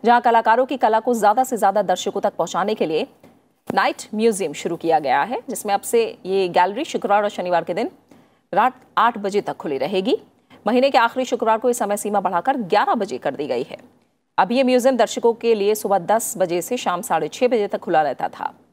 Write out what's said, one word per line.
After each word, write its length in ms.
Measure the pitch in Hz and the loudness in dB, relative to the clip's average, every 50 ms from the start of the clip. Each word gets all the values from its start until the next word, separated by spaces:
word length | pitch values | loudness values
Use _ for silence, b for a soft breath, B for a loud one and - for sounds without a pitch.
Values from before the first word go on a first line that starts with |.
| - | 4
जहां 160 | 233 233 240 | 4 2 4
कलाकारों 460 | 233 247 226 226 220 220 220 240 262 | 4 4 2 4 4 4 2 2 2
की 100 | 254 294 | 0 0
कला 240 | 247 - 220 220 220 | 0 2 2 2 2
को 140 | 226 254 247 | 2 0 0
ज्यादा 300 | 226 208 202 214 247 262 | 2 2 2 4 2 0
से 120 | - 262 | 0 -2
ज्यादा 260 | 208 214 196 196 214 | 0 0 2 2 2
दर्शकों 380 | 202 170 180 180 - 208 185 202 | 0 0 -2 -2 -2 -6 -4 -2
तक 160 | 196 208 - | -4 -4 -2
पहुंचाने 380 | - 165 175 - 175 190 208 214 | -2 -6 -4 -2 -2 -2 -2 -2
के 120 | - 208 | -2 -2
लिए 200 | 156 160 151 233 - _ _ _ - _ _ _ _ _ _ _ - | -2 0 -2 -4 -4 _ _ _ -20 _ _ _ _ _ _ _ -4
नाइट 400 | - 190 196 262 330 - - - - | 0 0 0 0 -2 -6 -12 -8 -4
म्यूजियम 380 | 214 220 233 214 185 196 151 | 0 2 2 2 0 -4 -6
शुरू 240 | 147 - - 190 170 | -8 -8 -6 -6 -6
किया 220 | 165 - 165 160 151 | -4 0 0 0 2
गया 240 | 156 135 127 143 | 2 2 0 0
है, 200 | 139 196 254 453 - - | 0 -2 -4 -8 -8 -8
जिसमें 260 | 226 - - 208 196 | -10 -8 -4 -2 -2
अब 60 | 196 | -2
से 260 | - - - 233 226 - - - _ | -2 0 0 0 0 0 -6 -12 _
ये 220 | 180 190 196 190 180 | -2 0 0 0 2
गैलरी 360 | 170 180 180 185 202 233 320 | 2 2 2 2 0 -4 -6
शुक्रवार 380 | - - 202 - 202 202 208 | -6 -6 -6 0 2 2 2
और 60 | 208 208 | 2 0
शनिवार 340 | - - 180 180 175 165 170 | -4 -4 -2 0 0 0 0
के 100 | - 170 | -2 -4
दिन 160 | 185 240 - - _ _ b b b b b b b b b | -4 -4 -4 -6 _ _ b b b b b b b b b
रात 280 | - 185 220 - - - _ _ _ - | 0 2 2 2 0 -4 _ _ _ 2
आठ 200 | 208 240 240 214 | 2 2 2 0
बजे 220 | 202 196 196 202 | -6 -2 -2 -2
तक 160 | - - 147 | -2 -2 -8
खुली 220 | _ - 170 139 135 | _ -6 -6 -4 -2
रहेगी। 400 | - 160 196 - 190 233 - - - _ _ _ B B B B _ | -2 -2 -2 -2 0 0 -2 -2 -4 _ _ _ B B B B _
महीने 240 | 202 240 247 254 277 | 0 2 2 2 4
के 80 | 262 262 | 4 4
आखिरी 260 | 233 226 - 254 262 | 2 4 0 -2 -2
शुक्रवार 340 | - 269 220 226 220 220 220 | -2 -2 -2 2 0 0 2
को 100 | 220 254 | 2 0
ये 60 | 240 | 0
समय 220 | 240 226 196 208 | 0 -2 -2 -2
सीमा 240 | 208 - 208 208 202 | -4 -4 -2 -2 0
बढ़ाकर 360 | 190 202 190 170 170 262 277 | 0 0 -2 0 0 0 -2
ग्यारह 380 | 269 214 165 202 202 240 403 370 | -2 0 2 2 2 2 2 0
बजे 240 | 240 202 214 123 123 | -2 -2 -4 -6 -6
कर 160 | - 151 135 | -6 -6 -4
दी 100 | - 151 | -4 -6
गई 160 | 131 127 120 | -4 -4 -4
है। 160 | 127 - - - - _ _ _ _ _ _ _ _ _ _ - | -6 -8 -12 -20 -20 _ _ _ _ _ _ _ _ _ _ 0
अब 140 | 185 185 | 0 2
ये 100 | 233 262 269 | 2 2 2
म्यूजियम 320 | 247 254 247 220 262 269 | 4 4 4 4 2 4
दर्शकों 360 | 233 220 202 - 254 - 233 226 | 4 2 0 0 0 0 0 0
के 200 | 226 - 233 226 | 2 0 0 2
लिए 200 | 208 196 202 214 | 2 2 0 0
सुबह 240 | 214 - 202 196 190 | 0 0 0 0 0
दस 360 | 170 160 208 226 226 - - 165 | 2 0 0 0 0 -4 -2 -2
बजे 220 | 185 170 170 175 | -2 0 0 -4
से 140 | 165 - 247 | -2 -4 -6
शाम 260 | 247 - 202 180 175 | -4 -2 -4 -4 -4
साढ़े 260 | - - 185 160 160 156 | -4 -2 -2 -2 -2 -4
छह 200 | - - 254 247 | -2 -2 0 2
बजे 180 | 254 226 202 196 | 2 0 0 -2
तक 120 | - 147 | -4 -8
खुला 220 | - - 170 156 | -4 0 2 2
रहता 260 | 156 143 123 - - - | 2 0 -2 -4 -8 -8
था। 240 | - - - - - _ _ _ | -8 -8 -10 -10 -10 _ _ _